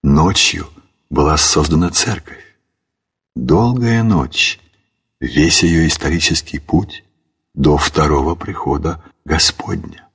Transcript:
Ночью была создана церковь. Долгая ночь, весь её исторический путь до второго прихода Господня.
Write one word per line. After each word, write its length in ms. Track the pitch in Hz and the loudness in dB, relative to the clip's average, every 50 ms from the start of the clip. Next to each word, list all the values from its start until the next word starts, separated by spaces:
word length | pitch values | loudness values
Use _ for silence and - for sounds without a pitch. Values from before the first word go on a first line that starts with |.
| - | 2
Ночью 640 | 71 71 73 80 92 101 - - - - 78 76 - - - _ _ _ _ _ _ | 4 4 4 4 2 2 0 0 0 -2 -6 -10 -12 -16 -20 _ _ _ _ _ _
была 260 | - 73 73 76 78 | 0 0 2 2 2
создана 540 | 73 - - - 80 76 76 80 78 87 87 | 2 0 2 2 0 2 2 2 2 2 2
церковь. 540 | - - - - 104 - - - - - - - _ _ _ _ _ _ _ _ _ _ _ _ _ _ _ _ _ | 0 -2 -2 -2 -4 -6 -10 -18 -20 -20 -20 -20 _ _ _ _ _ _ _ _ _ _ _ _ _ _ _ _ _
Долгая 720 | 62 62 62 78 92 113 120 127 123 120 117 117 117 113 | -8 0 2 2 4 4 2 0 0 0 2 2 2 2
ночь, 560 | 113 104 80 67 - - - - - - - _ _ _ _ _ _ _ _ _ _ _ _ | 2 2 2 0 -2 -2 -2 -2 -2 -4 -8 _ _ _ _ _ _ _ _ _ _ _ _
весь 460 | - 64 62 71 78 82 - - - | -8 -2 2 2 2 4 4 2 2
её 200 | 85 82 80 82 78 | 4 4 4 2 2
исторический 720 | - - - 78 85 85 - - 80 - - - - 78 | 0 -2 -2 -2 -2 0 0 -2 -2 -2 -4 -8 -12 -12
путь 420 | - - - - 104 - - - _ _ _ _ _ _ _ _ _ _ _ | -4 0 0 0 0 -2 -10 -20 _ _ _ _ _ _ _ _ _ _ _
до 220 | - 69 - - | 0 2 2 2
второго 600 | 71 - - - 82 78 76 76 71 69 80 85 | 2 0 -2 0 0 0 2 0 0 0 -2 -4
прихода 680 | 82 - - - - - 69 69 73 69 - - 80 - - _ _ _ | -6 -8 -10 -10 -8 -4 -4 -4 -2 -2 -4 -6 -6 -14 -20 _ _ _
Господня. 800 | - 80 80 - - - - - 92 92 82 78 - - - _ _ | -4 -2 0 0 -2 -2 -6 -8 -8 -6 -8 -8 -12 -18 -20 _ _